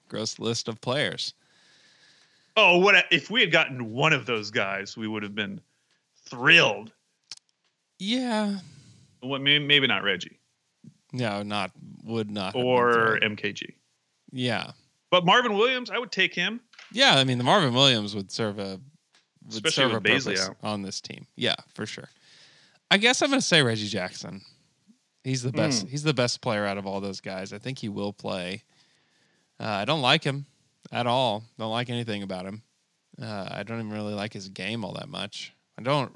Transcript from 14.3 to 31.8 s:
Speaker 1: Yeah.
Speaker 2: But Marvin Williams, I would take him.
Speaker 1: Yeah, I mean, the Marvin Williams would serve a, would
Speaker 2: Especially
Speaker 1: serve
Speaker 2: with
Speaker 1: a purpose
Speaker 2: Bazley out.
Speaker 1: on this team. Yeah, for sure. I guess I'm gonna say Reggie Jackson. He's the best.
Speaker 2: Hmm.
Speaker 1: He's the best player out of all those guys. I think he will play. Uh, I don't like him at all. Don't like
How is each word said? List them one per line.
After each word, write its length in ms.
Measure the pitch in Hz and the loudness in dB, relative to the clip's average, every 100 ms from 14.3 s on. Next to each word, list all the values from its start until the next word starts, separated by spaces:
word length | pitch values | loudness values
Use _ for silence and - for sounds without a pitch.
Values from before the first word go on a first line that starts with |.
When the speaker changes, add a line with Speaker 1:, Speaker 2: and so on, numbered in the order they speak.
Speaker 1:
Yeah. 400 | 127 123 110 - - _ _ _ | -6 -2 -2 -6 -12 _ _ _
Speaker 2:
But 140 | 180 | 2
Marvin 300 | 175 226 247 | 6 4 4
Williams, 360 | 202 240 254 247 | 2 2 0 -4
I 80 | 196 | -6
would 140 | 247 | -6
take 220 | - 180 | 0 0
him. 260 | - 185 233 - - - | 0 -4 -4 -12 -20 -12
Speaker 1:
Yeah, 240 | 220 269 151 | 2 4 6
I 80 | |
mean, 140 | 131 123 | 4 2
the 60 | |
Marvin 300 | 123 202 147 | 4 4 4
Williams 400 | 120 135 117 104 | 4 4 4 0
would 160 | 104 95 | -6 -8
serve 280 | - 110 101 | -4 -4 -4
a, 220 | 98 95 131 _ _ _ _ _ | -8 -10 -16 _ _ _ _ _
would 60 | - 110 | -14 -6
Speaker 2:
Especially 60 | 127 156 | -2 0
Speaker 1:
serve 80 | 135 | 0
Speaker 2:
with 60 | 110 | 2
Speaker 1:
a 20 | |
purpose 240 | 98 131 131 | 2 2 2
Speaker 2:
Bazley 220 | 95 95 | -2 -4
out. 80 | - | -6
Speaker 1:
on 200 | 107 104 | -6 -6
this 180 | 95 - | -6 -10
team. 260 | - - - - | -12 -16 -16 -4
Yeah, 180 | 120 - - | -2 -2 -6
for 120 | - 107 | -12 -10
sure. 220 | - - _ _ - - _ _ _ _ | -10 -16 _ _ -20 -20 _ _ _ _
I 80 | 196 | 4
guess 220 | 226 262 | 6 4
I'm 80 | 302 | 2
gonna 100 | 277 | 2
say 220 | - 165 | 4 4
Reggie 260 | 127 113 104 | 4 2 -2
Jackson. 540 | 98 90 - 98 95 - _ _ _ _ _ _ _ | -4 -6 -8 -14 -14 -18 _ _ _ _ _ _ _
He's 180 | 131 131 | -6 -4
the 100 | 123 | -2
best. 300 | 131 311 247 | 0 0 0
Speaker 2:
Hmm. 60 | 190 | -2
Speaker 1:
He's 140 | 139 | -2
the 120 | 151 | 0
best 260 | 131 123 - | 2 0 0
player 260 | 127 104 101 | -4 -2 -2
out 120 | 98 | -4
of 80 | 98 | -4
all 140 | 98 | -6
those 200 | 98 95 | -6 -8
guys. 320 | - 95 98 | -10 -10 -10
I 60 | 101 | -10
think 200 | 127 131 | -10 -8
he 100 | 113 | -8
will 240 | 101 101 | -6 -6
play. 500 | 98 104 95 90 98 - _ _ _ _ _ _ _ _ - | -8 -8 -6 -6 -8 -12 _ _ _ _ _ _ _ _ -10
Uh, 80 | 113 | -4
I 180 | 101 | -4
don't 180 | 107 156 | -2 0
like 200 | 127 156 | 4 2
him 220 | 151 139 143 _ _ _ - | 2 -4 -8 _ _ _ -10
at 140 | 117 120 | -4 0
all. 380 | 123 127 104 113 - | 2 0 -2 -8 -10
Don't 120 | 110 | -6
like 200 | 113 | -4